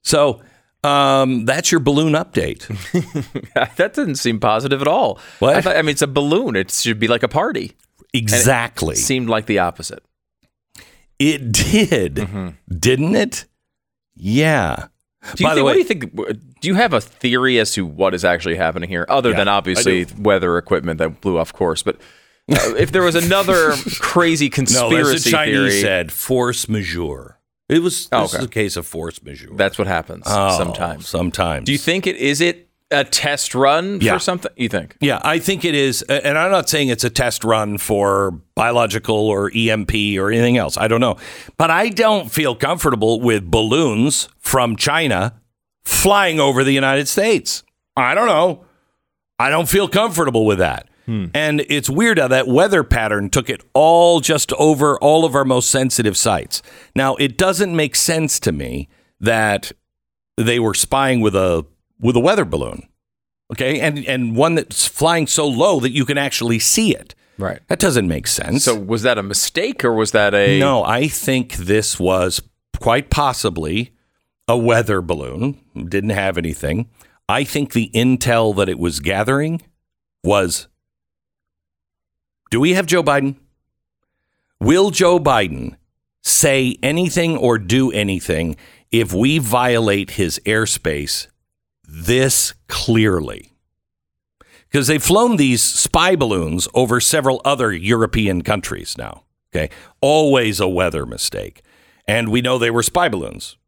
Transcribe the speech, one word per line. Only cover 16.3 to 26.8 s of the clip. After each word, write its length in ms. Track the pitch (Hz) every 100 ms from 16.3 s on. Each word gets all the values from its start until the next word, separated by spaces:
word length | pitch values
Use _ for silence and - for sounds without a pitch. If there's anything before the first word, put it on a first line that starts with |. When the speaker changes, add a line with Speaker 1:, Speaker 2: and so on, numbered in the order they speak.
| 110 127 _
Speaker 2:
Do 80 | 165
you 60 |
have 180 | 190 240
a 80 | 127
theory 600 | - _ 123 123 131 120
as 120 | 107
to 120 | - 87
what 260 | 76 95
is 120 | 90
actually 320 | 90 87 87 87
happening 320 | 82 82 85
here, 180 | 87 -
other 220 | - 120
Speaker 1:
Yeah, 60 | 101
Speaker 2:
than 120 | 101
obviously 520 | 101 92 92 95 92
Speaker 1:
I 40 |
do. 160 | 87 -
Speaker 2:
weather 380 | 104 95 87 87
equipment 400 | - 87 73 80
that 220 | 80 -
blew 180 | 98 85
off 140 | 82
course? 320 | - 90 78
But, 120 | - - - _ _ _ -
uh, 240 | 147 110 113
if 140 | 170
there 120 | 185
was 120 | 180
another 600 | 165 170 190 190 185 156 139 -
Speaker 1:
<laughs> 140 | -
Speaker 2:
crazy 460 | - 180 170 160 143
Speaker 1:
No, 20 |
as 20 |
the 0 |
Speaker 2:
conspiracy 800 | - 127 123 120 - 147 131 120
Speaker 1:
Chinese 240 | 151 151
Speaker 2:
theory, 260 | 104 101 101
Speaker 1:
said, 300 | 101 92 85
force 580 | - - 131 123 117 -
majeure. 680 | 110